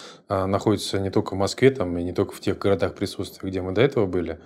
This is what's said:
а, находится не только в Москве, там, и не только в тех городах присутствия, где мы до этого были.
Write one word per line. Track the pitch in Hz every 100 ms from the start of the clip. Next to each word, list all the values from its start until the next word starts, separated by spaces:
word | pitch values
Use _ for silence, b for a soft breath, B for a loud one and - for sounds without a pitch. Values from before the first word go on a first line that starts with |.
| B B -
а, | 98 95
находится | 98 - 101 - 98
не | 95
только | 101 107
в | 95
Москве, | 98 - 131
там, | 131 90 87
и |
не | 87
только | 90 98 -
в |
тех | - 90
городах | 104 98 92
присутствия, | - 101 - 95 - 92
где | 92
мы | 92
до | 92
этого | 131 - 98
были. | 90 82 82